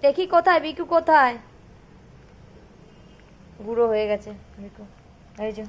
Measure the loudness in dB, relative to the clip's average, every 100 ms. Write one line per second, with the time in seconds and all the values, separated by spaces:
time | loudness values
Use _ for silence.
0 | 0 0 0 2 4 2 0 -8 -2 0
1 | 4 4 4 0 -16 -20 -20 -20 -20 -20
2 | -20 -20 -20 -20 -20 -20 -20 -20 -20 -20
3 | -20 -20 -20 -20 -20 -18 -8 0 0 0
4 | -2 -4 -6 -18 -20 -20 -20 -20 -20 -20
5 | -20 -20 -20 -10 -10 -8